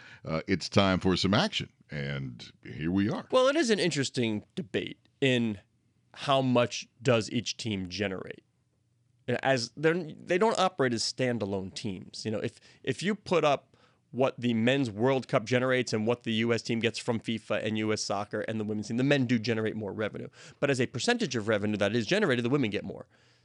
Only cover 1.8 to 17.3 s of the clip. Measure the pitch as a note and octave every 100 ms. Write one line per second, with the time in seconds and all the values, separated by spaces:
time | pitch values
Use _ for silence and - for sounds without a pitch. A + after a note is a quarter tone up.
1.8 | - D2 C#2 C#2 C2+ A#1 - - - -
2.8 | D#2+ F#2+ G2+ - - B3+ C4 D4 B3+ G#3
3.8 | E3+ C#3+ C3 - A2+ G#2 - - C3+ G2+
4.8 | F2 - _ - C3+ B2+ A#2 G#2 _ _
5.8 | _ _ _ - - C3+ C3 B2 A#2+ -
6.8 | - _ A#2+ A#2 G2+ B2 - - A2+ G2+
7.8 | F2+ F2+ G2+ F#2+ - - _ _ _ _
8.8 | _ _ _ _ - B2 C3 C3+ A2+ -
9.8 | D#3 F3 D#3 - - F3+ A3 - F#3 -
10.8 | C3 A#2 - - B2+ A#2 G2+ G2 F#2 -
11.8 | A2+ F#2+ - - A2 G#2+ A#2 - - -
12.8 | - C3 F3 G#3+ - F3 D3+ C#3 _ _
13.8 | _ _ _ A#2+ C3 - A#2+ A2+ A#2 C#3
14.8 | B2+ G2+ B2 C3+ - C3+ G#2+ B2 B2+ B2+
15.8 | B2 A2 G#2+ A#2+ - A2 A#2 A2+ - A2+
16.8 | A2 - - A2+ -